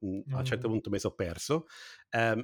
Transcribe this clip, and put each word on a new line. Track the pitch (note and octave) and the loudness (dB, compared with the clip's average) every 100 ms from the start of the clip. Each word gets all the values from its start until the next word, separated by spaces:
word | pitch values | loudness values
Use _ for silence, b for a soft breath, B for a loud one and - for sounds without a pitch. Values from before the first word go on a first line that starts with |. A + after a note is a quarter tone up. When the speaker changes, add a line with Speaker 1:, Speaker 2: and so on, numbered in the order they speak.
| G2+ | -4
Speaker 1:
mm, | G2 C#3+ | -4 -2
a | C3 | -2
un | C3 | 0
certo | A#2+ A#2+ | 0 2
Speaker 2:
Mm. | |
Speaker 1:
punto | A2 - | 0 2
mi | G2+ | 0
so' | G2 - | 0 0
perso. | F2+ E2+ - D#3+ - B B B B | -2 -2 0 0 -2 B B B B
Ehm, | A#2 A2+ A2 | 2 4 2